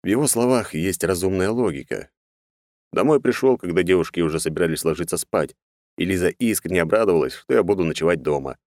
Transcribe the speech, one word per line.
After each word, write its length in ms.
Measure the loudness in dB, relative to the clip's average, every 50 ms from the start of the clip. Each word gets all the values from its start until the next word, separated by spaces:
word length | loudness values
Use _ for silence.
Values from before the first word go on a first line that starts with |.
В 60 | 0
его 200 | 0 0 2 2
словах 460 | 0 2 2 2 2 2 2 0 -4 -4
есть 300 | -4 -2 -2 -2 -2 0
разумная 480 | -2 0 0 0 0 0 0 0 0
логика. 580 | 0 0 -2 -2 -2 -6 -10 _ -10 -10 -10 _ _ _ _ _ _ _ _ _ _ _ _ _ _ _ _ _
Домой 300 | -4 0 2 2 2 2
пришёл, 360 | 2 0 0 2 2 2 2
когда 260 | 2 -2 -2 0 0 2
девушки 360 | 4 2 2 2 -2 -2 -2
уже 200 | -2 0 0 -2
собирались 440 | -4 -4 -2 0 0 0 0 -2 -2
ложиться 340 | -2 -2 -2 -4 -4 -4
спать, 380 | -6 -6 _ -2 -2 -2 -2 -6 _ _ _ _ _ _ _ _
и 80 | -6 -2
Лиза 240 | -2 0 0 0 -2
искренне 520 | -2 _ -2 0 0 -2 _ -2 0 0
обрадовалась, 520 | 2 2 2 2 4 4 4 2 2 0 -4
что 200 | -12 _ 0 2
я 100 | 2 2
буду 220 | 2 0 0 0
ночевать 360 | -2 -2 0 0 0 0 0
дома. 360 | 0 -4 -4 -4 -4 -8 -12 _ _